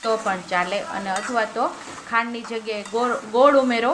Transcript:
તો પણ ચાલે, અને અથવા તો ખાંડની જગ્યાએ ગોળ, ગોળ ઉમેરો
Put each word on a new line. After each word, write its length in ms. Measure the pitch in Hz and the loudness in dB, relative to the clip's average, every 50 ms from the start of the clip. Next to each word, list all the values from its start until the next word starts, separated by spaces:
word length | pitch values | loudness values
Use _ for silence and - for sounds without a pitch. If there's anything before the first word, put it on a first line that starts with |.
| - | 0
તો 120 | 226 220 214 214 | 0 -2 0 0
પણ 240 | 214 190 185 175 - 185 | -2 -2 -2 -4 -2 -2
ચાલે, 240 | 180 180 180 202 202 - - - | -2 0 0 -2 -4 -4 -4 -6
અને 140 | - 196 196 190 196 | -6 -4 -4 -4 -4
અથવા 280 | 214 - 254 233 220 208 208 226 | -4 -2 0 0 0 0 0 -2
તો 100 | 247 339 349 - - - - - - - | -2 -2 -2 -6 -14 -16 -16 -16 -12 -2
ખાંડની 400 | 233 233 233 240 240 233 233 - | -2 0 0 0 -6 -8 -8 -6
જગ્યાએ 400 | 233 226 220 220 214 208 202 - 208 | -8 -8 -6 -6 -6 -6 -6 -4 -2
ગોળ, 200 | 226 247 247 233 - - 214 214 | 0 0 0 0 -2 -6 -2 4
ગોળ 260 | 240 262 285 294 269 262 | 6 6 8 8 6 6
ઉમેરો 260 | 254 240 226 226 240 | 4 2 2 2 0